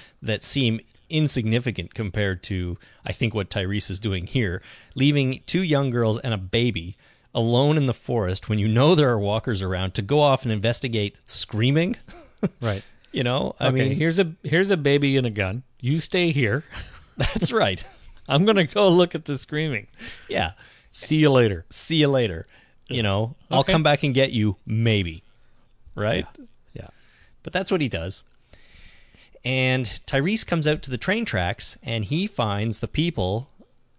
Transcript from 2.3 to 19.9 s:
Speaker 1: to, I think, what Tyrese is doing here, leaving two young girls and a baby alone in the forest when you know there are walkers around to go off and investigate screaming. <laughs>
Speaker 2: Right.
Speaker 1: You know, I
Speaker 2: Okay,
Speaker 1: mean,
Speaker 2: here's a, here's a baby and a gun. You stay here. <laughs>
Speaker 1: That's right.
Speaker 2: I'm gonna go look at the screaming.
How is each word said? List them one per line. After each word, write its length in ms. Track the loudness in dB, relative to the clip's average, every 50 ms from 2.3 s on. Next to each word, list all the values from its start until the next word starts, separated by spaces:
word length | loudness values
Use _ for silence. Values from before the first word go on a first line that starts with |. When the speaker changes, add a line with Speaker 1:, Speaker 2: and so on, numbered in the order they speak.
| -2 -4 -6
Speaker 1:
to, 340 | -6 -4 -4 -4 -6 -6 -10 -12 -20 _ _ -10
I 60 | -10
think, 220 | -6 -2 -2 -2 -2
what 160 | -2 -4 -4
Tyrese 400 | -4 -4 -4 -2 -2 -2 -4 -4
is 80 | -6 -4
doing 260 | -4 -4 -4 -4 -4 -4
here, 340 | -2 -2 -2 -2 -4 -6 -10 -14 -20 -20 -20 -10 -4
leaving 460 | 0 2 2 4 2 2 0 -2 -6 -6 -4
two 140 | -2 -2 0
young 260 | 0 0 0 0 0
girls 280 | 0 0 0 0 0 -2
and 140 | -4 -4 -6
a 40 | -6
baby 600 | -6 -2 -2 0 0 0 -2 -4 -6 -10 -14 _ _ _ _ _ _ _ -4
alone 420 | -2 0 2 4 4 4 4 4 2
in 100 | 2 0
the 60 | -2
forest 520 | -4 -4 -4 -2 -2 0 0 -2 -4 -2 -2
when 120 | -2 0
you 80 | 0 2
know 260 | 4 4 6 6 6
there 140 | 6 4 4
are 100 | 2 0
walkers 420 | 0 0 -2 -2 -2 -4 -4 -4 -2
around 300 | -4 -4 -4 -4 -4 -4
to 60 | -4 -4
go 160 | 0 2 2
off 240 | 4 4 2 2 0
and 80 | -2
investigate 680 | -4 -2 0 -2 -2 -2 -4 -4 -2 -2 -2 -4 -6 _ _
screaming. 720 | -6 -4 -4 -4 -2 -2 0 2 2 2 2 2 0 -4 -8
<laughs> 40 | -12 -20 -20 -20 -20 -20 _ -6 -6 -6 -4 -4
Speaker 2:
Right. 240 | -4 -4 -4 -4 -6 -12 -20 _ _ _ -6
Speaker 1:
You 100 | -4 -2
know, 320 | 0 0 -2 -2 -4 -4 -2
I 100 | -2 0
Speaker 2:
Okay, 200 | 0 2 0 0
Speaker 1:
mean, 40 | 0 0
Speaker 2:
here's 220 | 0 0 2 0
a, 140 | 0 -2 -2 -8 -6
here's 260 | -2 0 2 2 2
a 60 | 2
baby 400 | 2 2 2 2 4 4 2 2
and 100 | 2 0
a 40 | 0
gun. 340 | 0 -2 -2 -2 -4 -6 -10 _ _ -6
You 220 | -2 0 0 0
stay 300 | -2 -2 0 0 2 2
here. 340 | 2 2 2 2 0 -2 -4 -6 -14 -14 -14 -14
<laughs> 240 | -18 -20 -20 -12 _
Speaker 1:
That's 380 | -2 -2 0 0 0 -2 0 2
right. 280 | 2 2 2 0 -2 -8 -12 -18 -20 -20 -20 -20 -14 -4 0
Speaker 2:
I'm 160 | 2 4 4
gonna 220 | 4 4 4 2
go 240 | 2 2 4 6 6
look 260 | 8 6 6 4 0
at 80 | -6 -6
the 140 | -6 -6 -6
screaming. 500 | -6 -6 -4 -4 -4 -2 -4 -6 -8 -10